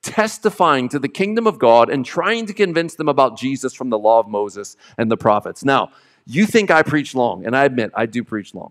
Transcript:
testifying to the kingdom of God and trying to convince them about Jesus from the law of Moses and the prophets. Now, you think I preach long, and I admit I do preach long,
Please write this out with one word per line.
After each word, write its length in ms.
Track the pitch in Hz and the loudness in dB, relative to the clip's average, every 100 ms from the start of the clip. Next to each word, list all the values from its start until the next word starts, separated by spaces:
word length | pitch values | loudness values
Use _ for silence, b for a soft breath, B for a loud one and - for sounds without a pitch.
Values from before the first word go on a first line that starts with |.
testifying 840 | - - 220 - 220 - 175 139 123 | -6 -4 -4 -2 -4 2 2 2 0
to 80 | 147 | -4
the 100 | 143 | -6
kingdom 380 | - 196 220 226 | -4 -2 0 -2
of 120 | 156 | 2
God 300 | 123 117 117 | 4 6 4
and 160 | 139 | 0
trying 400 | 127 - 175 233 | -4 -4 -2 -2
to 80 | 220 | -6
convince 420 | 202 196 165 170 | -2 0 0 -4
them 140 | - 151 | -4 -2
about 300 | 139 131 113 | 2 2 0
Jesus 340 | 127 135 131 | -6 -6 -8
from 160 | - 131 | -8 -4
the 100 | 110 | 0
law 200 | 107 113 | 4 4
of 100 | 107 | 2
Moses 480 | 104 101 98 98 - b b | -4 -6 -8 -18 -20 b b
and 120 | 113 | -2
the 60 | 113 | 0
prophets. 480 | 113 104 - - | 2 2 0 -6
Now, 280 | 135 135 101 b b b - | 0 0 0 b b b -8
you 180 | 123 | -2
think 260 | 208 233 190 | 2 2 4
I 120 | 160 | 2
preach 320 | 151 156 135 | 2 -2 -2
long, 320 | 131 120 92 92 | -2 -2 -2 -4
and 100 | 131 | 2
I 80 | |
admit 260 | 139 123 107 | 2 0 -4
I 100 | 101 | -4
do 180 | 113 113 | -4 -6
preach 320 | 113 110 95 | -8 -10 -10
long, 160 | 92 82 | -16 -18